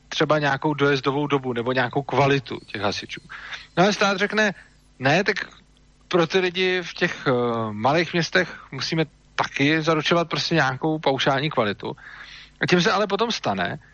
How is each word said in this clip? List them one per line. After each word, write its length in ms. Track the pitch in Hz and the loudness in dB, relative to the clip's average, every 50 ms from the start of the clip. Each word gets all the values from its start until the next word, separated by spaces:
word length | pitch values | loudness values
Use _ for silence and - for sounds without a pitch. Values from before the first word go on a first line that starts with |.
| _ - | _ -6
třeba 300 | - - 160 143 151 151 | -2 0 2 2 2 2
nějakou 360 | 147 143 135 131 - 160 147 | 2 0 0 0 0 -2 0
dojezdovou 520 | 139 143 143 143 135 131 143 135 147 147 | 2 2 2 2 2 0 0 0 0 0
dobu 260 | 143 147 139 131 127 | 0 0 0 0 -2
nebo 200 | 120 120 113 123 | -4 -2 -2 -2
nějakou 300 | 127 131 123 120 - 147 | 0 0 0 0 -2 -4
kvalitu 560 | 135 - - 123 131 135 139 139 123 - - - - | -4 -2 2 2 4 4 2 2 -2 -6 -10 -12 -12
těch 160 | - - 107 | -12 -8 -4
hasičů. 380 | 98 101 92 - - - - - - - - - - - - - - - - | -2 -2 -4 -4 -8 -10 -12 -14 -14 -16 -18 -16 -16 -14 -16 -16 -16 -4 0
No 80 | - 180 | 2 4
ale 80 | 208 | 4
stát 260 | 202 - 208 196 202 180 | 4 2 2 0 2 0
řekne, 360 | 202 196 202 214 214 202 180 - - - _ _ _ _ _ - | -2 -2 0 0 0 0 -2 -6 -12 -20 _ _ _ _ _ -2
ne, 260 | 123 131 147 180 202 | 2 2 2 2 2
tak 120 | 220 202 - - - - - _ _ _ _ _ _ _ _ _ - | 0 -2 -4 -4 -12 -14 -20 _ _ _ _ _ _ _ _ _ 0
pro 180 | - 180 165 | 2 2 2
ty 120 | - - 190 | 4 2 2
lidi 440 | 180 185 170 185 190 185 185 180 | 0 0 0 0 0 0 0 -2
v 120 | 170 - - | -4 -6 -4
těch, 320 | - 185 165 - - - | -2 -2 -2 -2 -2 0
eh, 60 | 143 127 123 123 120 117 117 113 110 | 0 2 2 2 0 0 -2 -4 -4
malých 400 | 107 104 110 127 147 170 175 156 | -4 0 0 2 2 2 0 0
městech 360 | - 175 156 - - - 175 - - - - - | 0 -2 0 2 2 0 0 0 -6 -16 -16 -12
musíme 320 | - 135 - - 170 160 160 - _ _ _ _ _ | -10 -8 -6 -2 0 -2 -2 -2 _ _ _ _ _
taky 480 | - - - - - 139 143 160 160 | -4 -4 -2 0 0 2 2 2 2
zaručovat 460 | 156 160 165 156 147 - 175 170 170 160 | 2 0 0 2 2 2 2 2 0 0
prostě 260 | 185 151 - - 175 | -4 -4 -2 0 2
nějakou 440 | 160 139 131 131 123 - 160 156 156 | 2 2 2 0 -2 -2 -2 -2 0
paušální 520 | - 156 135 127 - 151 139 131 143 156 | 0 0 2 2 2 2 2 2 0 0
kvalitu. 460 | - 131 113 104 95 - - - - - - - - - - - - - - - - - | 0 0 0 0 -2 -4 -8 -12 -12 -12 -16 -20 -20 -20 -20 -20 -20 -20 -20 -18 -8 -4
A 60 | - | 0
tím 140 | 147 - 180 | 2 4 4
se 120 | 170 220 | 4 4
ale 140 | 190 190 214 | 2 2 0
potom 260 | 196 202 196 226 240 | 0 0 0 0 -2
stane, 460 | 214 - - 123 101 95 87 98 127 156 - - | -2 -4 -2 -2 -2 -2 -2 -4 -6 -10 -14 -18